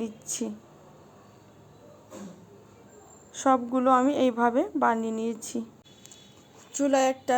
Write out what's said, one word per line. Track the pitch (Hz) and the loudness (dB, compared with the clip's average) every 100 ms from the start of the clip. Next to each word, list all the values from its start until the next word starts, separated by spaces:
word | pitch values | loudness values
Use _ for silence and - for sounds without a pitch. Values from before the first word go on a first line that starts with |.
নিচ্ছি। | 226 - - - 220 208 - - - - - - - - - - - - - - - - 180 - - - - - - - - - - - | -6 -10 -12 -8 -8 -10 -18 -20 -20 -20 -20 -20 -20 -20 -20 -20 -20 -20 -20 -20 -20 -18 -18 -20 -20 -20 -20 -20 -20 -20 -20 -20 -20 -4
সবগুলো | 269 262 240 254 254 254 | 2 2 2 0 4 4
আমি | 262 285 254 | 4 2 0
এইভাবে | 233 240 240 403 302 | 2 2 2 0 0
বানিয়ে | 240 226 226 220 | 0 0 -2 -4
নিয়েছি। | 226 226 - 233 226 - - - - - - - - - - - | -4 -6 -8 -8 -10 -14 -20 -20 -20 -20 -20 -20 -20 -20 -12 -2
চুলায় | 285 269 262 | 2 4 2
একটা | 262 - | 0 0